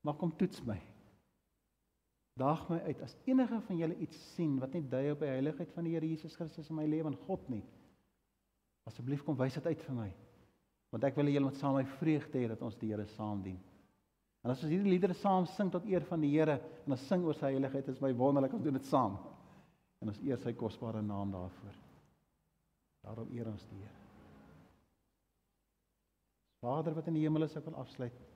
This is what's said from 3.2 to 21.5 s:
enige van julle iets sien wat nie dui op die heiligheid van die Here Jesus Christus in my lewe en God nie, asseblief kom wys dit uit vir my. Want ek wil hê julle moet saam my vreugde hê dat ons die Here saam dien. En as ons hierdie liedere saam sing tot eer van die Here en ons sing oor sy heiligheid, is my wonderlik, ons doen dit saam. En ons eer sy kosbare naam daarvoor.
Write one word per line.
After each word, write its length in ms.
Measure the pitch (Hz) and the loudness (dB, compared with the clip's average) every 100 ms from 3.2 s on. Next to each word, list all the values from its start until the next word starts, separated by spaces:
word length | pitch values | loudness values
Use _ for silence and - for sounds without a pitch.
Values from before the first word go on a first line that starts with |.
| - | 0
enige 360 | 262 233 226 | 2 2 0
van 160 | - 170 | -2 0
julle 180 | 165 - | 0 -2
iets 400 | - - - - | -6 -8 -12 -2
sien 240 | 160 135 | 0 0
wat 140 | 131 | -2
nie 160 | 143 139 | -4 -2
dui 220 | 131 143 | 0 0
op 80 | 147 | 0
die 80 | 151 | -2
heiligheid 440 | 131 143 156 170 | 0 0 -2 -8
van 120 | - | -4
die 100 | 170 | -2
Here 140 | 165 160 | 0 0
Jesus 280 | 156 160 - | -4 -6 -8
Christus 340 | 165 - 151 | -8 -8 -8
in 60 | 160 | -2
my 100 | 151 | 0
lewe 220 | 156 156 | 0 0
en 80 | 139 | -4
God 340 | - 190 - | -4 -6 -4
nie, 140 | 110 - - - _ _ _ _ _ _ _ _ _ - | -6 -6 -20 -20 _ _ _ _ _ _ _ _ _ -16
asseblief 380 | - 123 143 | -8 -4 -2
kom 140 | 147 131 | 0 2
wys 160 | 131 | 2
dit 120 | 143 170 | 0 -2
uit 160 | 151 | -2
vir 140 | - 127 | -4 -4
my. 180 | 104 - - - - _ _ _ _ | -4 -8 -20 -20 -20 _ _ _ _
Want 160 | 120 139 | 0 2
ek 120 | 151 | 4
wil 100 | 143 | 4
hê 60 | 143 | 4
julle 140 | 135 | 2
moet 100 | 135 | 0
saam 160 | 143 135 | 2 2
my 80 | 131 - | 0 0
vreugde 400 | 151 151 147 127 | 2 2 0 -2
hê 60 | 120 | 0
dat 120 | 107 120 | -2 -6
ons 120 | 107 | -4
die 100 | 110 | -4
Here 160 | 107 101 | -2 -4
saam 300 | - 107 101 95 | -6 -4 -4 -4
dien. 140 | 92 - - _ _ _ _ _ _ | -8 -14 -20 _ _ _ _ _ _
En 80 | 120 | -4
as 120 | 131 | -2
ons 80 | 156 | 0
hierdie 180 | 175 202 | 2 6
liedere 240 | 180 190 | 6 4
saam 320 | 175 202 185 170 | 4 4 4 4
sing 240 | - 196 | 2 0
tot 140 | 180 208 | 0 2
eer 200 | 180 - | 0 2
van 120 | 170 | 2
die 80 | 147 | 4
Here 240 | 151 156 139 - - - | 6 6 4 -2 -8 -2
en 100 | 131 | -2
ons 120 | - | 2
sing 140 | 185 170 | 2 2
oor 100 | 143 | 0
sy 160 | 139 | 0
heiligheid, 380 | 135 135 139 135 | 2 0 -2 -4
is 100 | 127 | 0
my 100 | 135 120 | 0 4
wonderlik, 360 | 135 139 135 226 | 6 6 4 2
ons 80 | |
doen 160 | 156 131 | 0 0
dit 100 | - | 2
saam. 300 | 139 110 98 - - - - - _ _ _ | 4 4 -2 -10 -18 -20 -20 -20 _ _ _
En 140 | 107 | -6
ons 80 | 101 | -4
eer 160 | 139 127 | -2 -2
sy 140 | 120 117 | -2 -2
kosbare 440 | 113 - 117 113 | -4 -4 -4 -2
naam 280 | 104 101 98 95 | -2 -2 -2 -4
daarvoor. 420 | 90 | -8